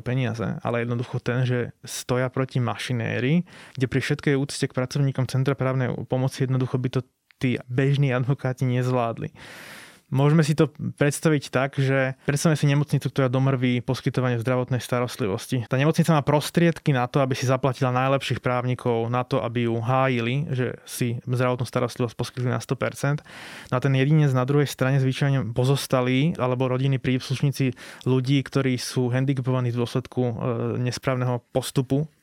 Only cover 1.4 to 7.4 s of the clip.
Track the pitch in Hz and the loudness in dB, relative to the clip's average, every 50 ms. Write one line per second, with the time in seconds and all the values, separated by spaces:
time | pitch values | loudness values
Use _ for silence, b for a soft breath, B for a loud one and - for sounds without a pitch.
1.4 | 127 123 127 123 117 - - _ - - - - - - 127 123 131 127 - - | 0 0 0 -2 -2 -6 -10 _ -16 -12 -12 -12 -4 -2 0 0 0 -2 -2 -4
2.4 | 131 127 - 131 120 113 107 - - - 123 117 113 107 107 110 120 131 156 175 | -4 -2 -2 -2 -2 -2 -4 -6 -6 -4 -4 -4 -4 -4 -4 -2 0 2 2 2
3.4 | 170 B B B B B B 127 131 120 - 131 - - 151 147 - 151 139 135 | 0 B B B B B B -2 -2 0 0 -2 0 0 -4 0 2 2 2 2
4.4 | 139 - - - 139 131 - 131 127 - - 139 139 135 131 - 131 - - 131 | 0 -4 -4 -4 -4 -4 -2 -4 -4 -2 0 0 0 0 0 0 -2 0 0 0
5.4 | 131 143 135 - 127 131 131 131 127 120 - - - - 131 131 127 131 - - | 0 0 0 0 0 -2 0 0 -2 -2 -2 -4 -4 -4 -2 0 0 -2 -2 -2
6.4 | 139 127 131 127 131 123 - 127 123 131 - 131 - - _ _ _ _ _ _ | -2 0 0 0 0 0 -2 -2 -2 -2 -2 -4 -4 -4 _ _ _ _ _ _